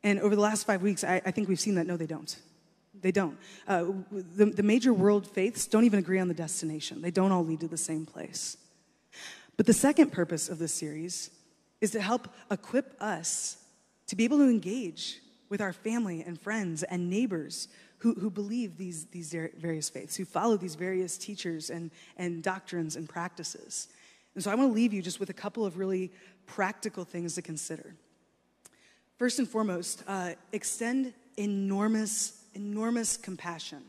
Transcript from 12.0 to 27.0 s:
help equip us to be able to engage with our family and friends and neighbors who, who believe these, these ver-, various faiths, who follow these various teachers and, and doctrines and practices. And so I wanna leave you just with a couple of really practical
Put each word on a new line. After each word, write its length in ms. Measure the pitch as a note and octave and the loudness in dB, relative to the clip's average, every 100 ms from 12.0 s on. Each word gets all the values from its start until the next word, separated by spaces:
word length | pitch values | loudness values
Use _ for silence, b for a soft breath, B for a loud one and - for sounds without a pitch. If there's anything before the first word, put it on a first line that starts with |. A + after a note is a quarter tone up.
help 260 | G3 A#3+ - B B | 0 0 -2 B B
equip 500 | G3 - B3+ C4+ - | -6 0 -2 -2 -6
us 560 | G#3+ F#3 E3 - - - - _ _ _ - | -4 -4 -4 -4 -6 -10 -20 _ _ _ -10
to 100 | F#3+ | 0
be 80 | A3+ | 4
able 140 | D4 | 6
to 100 | C#4 | 6
engage 720 | A3+ F3+ A#3+ G3 D#3 - - _ _ _ | 6 0 -6 -6 -8 -10 -12 _ _ _
with 140 | G3+ | -4
our 100 | G3+ | -4
family 500 | F3 G#3+ A#3 G#3+ E3 | -4 -4 -2 -2 -4
and 180 | E3 E3 | -8 -10
friends 440 | - A3 F#3 D#3+ | -4 -2 -2 -4
and 260 | F3 F3+ F3 | -4 -2 0
neighbors 600 | F#3+ B3 F3 D3+ - - B B B | 0 0 -2 -6 -10 -12 B B B
who, 140 | A#3 G#3+ | 0 2
who 140 | G#3 | -2
believe 480 | F#3 G3+ A#3+ A3 D#3+ | -4 -4 -4 -4 -6
these, 280 | F#3 D#3+ D#3+ | -10 -10 -12
these 260 | F3+ D#3 | -14 -8
ver-, 200 | E3 D#3+ - | -6 -6 -6
various 320 | E3+ D#3+ D3+ | -6 -4 -6
faiths, 260 | B2+ D#3+ - | -8 -10 -8
who 100 | F#3 | -4
follow 320 | E3+ A3+ G#3 | 0 2 2
these 180 | F3+ D#3 | 0 -6
various 420 | F3+ F#3 F3+ - | -4 -2 -4 -6
teachers 520 | - G3+ F3+ D#3+ D#3 | -10 -8 -6 -6 -8
and, 200 | E3+ E3 B B B | -8 -10 B B B
and 260 | F3+ E3+ | -6 -2
doctrines 540 | F3 F#3+ - F3 D#3+ D3+ | -4 -6 -6 -4 -4 -6
and 100 | D#3+ | -8
practices. 800 | F3 F3 - E3 - - - - b b b b - | -8 -8 -8 -12 -12 -12 -12 -12 b b b b -8
And 80 | |
so 80 | F#3+ | -2
I 40 | A3 | 2
wanna 180 | C4+ | 4
leave 180 | A3 A#3 | 4 2
you 100 | G3+ | 2
just 180 | F3+ - | -4 -6
with 80 | G3 | -8
a 40 | |
couple 320 | F#3 G#3 A#3 G#3 | -6 -8 -4 -4
of 120 | E3 | -2
really 340 | F#3+ F#3+ F#3 B B B - | -2 -2 -4 B B B -16
practical 600 | - F#3+ G#3+ A3 - | -2 -2 -2 -8 -8